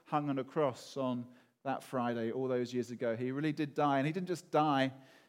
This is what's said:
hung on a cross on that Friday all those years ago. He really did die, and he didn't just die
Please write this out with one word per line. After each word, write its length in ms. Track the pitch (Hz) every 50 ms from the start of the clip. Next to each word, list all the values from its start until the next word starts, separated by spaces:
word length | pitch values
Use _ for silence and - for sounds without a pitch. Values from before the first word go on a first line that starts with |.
| _
hung 260 | - 156 151 147 143
on 80 | 139 131
a 60 | 117
cross 520 | - - 165 151 135 117 - - - -
on 280 | 139 131 127 123 123 120 - - - - _ _ _ -
that 180 | 139 131 - -
Friday 480 | - - 131 120 120 120 117 117 113
all 160 | 110 127 131
those 260 | 127 127 123 123 117 123
years 200 | 123 120 120 123
ago. 240 | 110 127 117 113
He 160 | 113 127 127 131
really 200 | 139 151 156 151
did 220 | 156 156 143 127
die, 240 | - 180 - 143 139
and 80 | 135
he 60 | 156 160
didn't 160 | 190 185 175
just 200 | 180 - - - -
die 400 | 151 151 156 143 135 135 135 131 - - - - - -